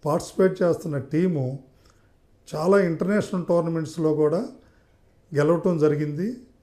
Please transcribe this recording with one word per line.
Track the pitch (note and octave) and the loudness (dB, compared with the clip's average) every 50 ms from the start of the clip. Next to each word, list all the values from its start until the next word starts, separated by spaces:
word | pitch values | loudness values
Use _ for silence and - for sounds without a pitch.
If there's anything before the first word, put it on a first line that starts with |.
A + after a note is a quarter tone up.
| - | -2
పార్టిసిపేట్ | D3+ D3 E3+ - - - - F#3+ F#3+ F#3+ - F#3 | -2 -2 -2 -4 -6 -2 2 2 2 2 2 0
చేస్తున్న | F3 D#3+ E3 - E3+ D3 C#3 | 0 0 0 -2 -6 -6 -6
టీము | A#2+ - - D3+ F3+ F#3 E3+ D3 C3 B2+ C3+ C#3+ - _ _ _ _ _ _ _ _ _ _ _ _ _ _ _ _ - - | -6 -2 -2 0 0 0 0 0 -2 -4 -6 -8 -14 _ _ _ _ _ _ _ _ _ _ _ _ _ _ _ _ -12 -8
చాలా | D3+ D#3 F3+ G3 G3+ | -4 2 4 4 4
ఇంటర్నేషనల్ | F#3+ F3 E3 D3+ - F3+ G#3 G#3+ G#3 - - F3+ E3 | 4 2 0 -2 -2 0 0 0 0 -2 -4 -4 0
టోర్నమెంట్స్లో | - F3 E3+ E3 E3 E3 E3 D#3+ D3+ - F3 D#3+ D#3 D3+ | 2 2 2 2 0 -2 -4 -4 -6 -6 -2 0 0 2
కూడా | D3 D#3 D3 D3+ F3+ B3 - - - _ _ _ _ _ _ _ _ _ _ _ _ _ _ - | 2 2 2 2 0 -4 -6 -12 -18 _ _ _ _ _ _ _ _ _ _ _ _ _ _ -2
గెలవటం | C#3 D3 D3+ E3+ E3 E3 F#3+ F3 D#3+ | 0 2 2 2 2 2 0 0 2
జరిగింది. | D3 D3+ D3+ D3 D3+ D3 D3 C#3+ F3+ A3 B3+ - - _ _ _ | 2 2 2 2 -2 -4 -4 -4 -6 -6 -6 -10 -16 _ _ _